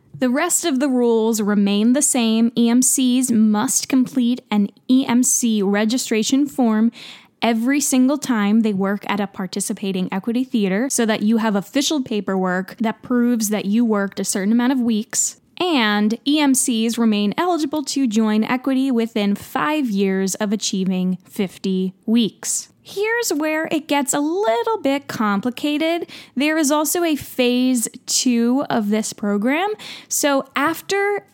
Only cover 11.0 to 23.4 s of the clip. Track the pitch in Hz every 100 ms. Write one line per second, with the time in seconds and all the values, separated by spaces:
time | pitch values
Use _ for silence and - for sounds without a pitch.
11 | 226 220 208 226 220 202 185 269 262 311
12 | 254 208 196 190 185 180 190 - 220 -
13 | - 247 240 240 208 208 196 220 240 208
14 | 196 - 196 208 190 233 247 269 233 208
15 | 226 - - - _ - 359 285 214 208
16 | 208 226 - 302 285 262 - 226 226 233
17 | 226 208 208 - 349 339 311 311 269 277
18 | 269 214 220 214 220 254 269 262 269 233
19 | 226 220 202 202 - - 294 311 254 196
20 | 196 190 190 - 214 208 - 190 190 185
21 | 185 180 - - 190 - 196 185 185 -
22 | - 233 214 - - - - _ - 392
23 | 427 480 453 302